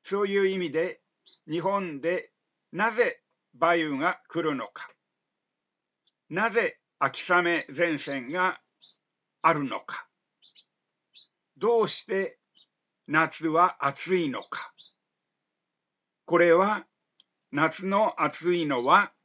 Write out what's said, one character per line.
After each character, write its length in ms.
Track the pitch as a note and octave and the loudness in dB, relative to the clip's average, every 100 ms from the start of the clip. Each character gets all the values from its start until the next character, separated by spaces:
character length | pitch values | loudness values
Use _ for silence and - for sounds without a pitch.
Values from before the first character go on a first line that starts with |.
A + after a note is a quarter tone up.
そ 200 | - G3+ | -4 -2
う 60 | G3+ | 0
い 120 | G3+ | 2
う 80 | F#3+ | 2
意 100 | F#3+ | 0
味 140 | E3+ | -2
で、 280 | D3+ F3+ - _ _ - - - | -2 -2 -6 _ _ -20 -20 -6
日 120 | D#3+ | -4
本 400 | E3 G3+ F#3 C#3+ | -2 -2 -4 -4
で 300 | D#3+ F3+ - _ _ _ _ | -2 -2 -6 _ _ _ _
な 180 | F3+ A3+ | -4 -2
ぜ 300 | A3 G#3 - _ _ _ - | 0 -2 -2 _ _ _ -2
梅 220 | E3 E3+ | 0 2
雨 140 | D#3 C3+ | 0 -2
が 220 | E3 F#3 _ | -2 -4 _
来 200 | E3+ D#3 | -4 -4
る 80 | C3+ | -4
の 100 | A2 | -8
か、 220 | - - _ _ _ _ _ _ _ _ _ _ _ _ _ _ | -14 -18 _ _ _ _ _ _ _ _ _ _ _ _ _ _
な 200 | E3 A3+ | -2 0
ぜ 280 | A3 F3+ - _ _ | 2 0 -4 _ _
秋 320 | C3+ - - | -2 -2 2
雨 340 | F3+ F3 E3 - | 2 4 -2 -4
前 240 | C#3 F3 D3 | -2 0 0
線 320 | - C#3 A#2+ | -4 -8 -6
が 300 | F3 F#3 - _ _ - - _ _ _ _ | -2 -2 -2 _ _ -20 -20 _ _ _ _
あ 100 | D#3+ | 2
る 120 | D#3 | 2
の 160 | C3+ G2+ | -2 -6
か、 280 | - - - _ _ _ - - _ _ _ _ _ - _ _ _ _ | -8 -12 -12 _ _ _ -20 -20 _ _ _ _ _ -20 _ _ _ _
ど 240 | G#3 A#3 | 2 2
う 60 | G#3 | 2
し 180 | - - | 0 -2
て 320 | F#3+ F#3+ - _ _ _ _ _ _ - | -2 -2 -8 _ _ _ _ _ _ -2
夏 400 | D#3 D#3 - D#3 | 0 0 -2 -2
は 400 | D#3+ F3+ - C#3 | 2 2 2 -4
暑 300 | C3+ D#3 F#3 | -4 -2 0
い 120 | D#3 | 0
の 120 | A#2 | -4
か。 300 | - - - _ - _ _ _ _ _ _ _ _ _ _ _ _ _ | -10 -12 -12 _ -20 _ _ _ _ _ _ _ _ _ _ _ _ _
こ 140 | - E3+ | 0 4
れ 160 | E3+ | 8
は、 320 | E3+ G3 G#3 - _ _ _ _ _ _ | 6 4 0 -6 _ _ _ _ _ _
夏 360 | C#3+ D#3+ - F#3+ | 0 0 -2 -2
の 360 | G3 G#3+ - | 0 0 0
暑 320 | D3+ - E3+ | -4 -2 -2
い 120 | F3 D3+ | 0 0
の 180 | B2+ | 0
は 280 | B2 F#3 G3 _ | 4 4 4 _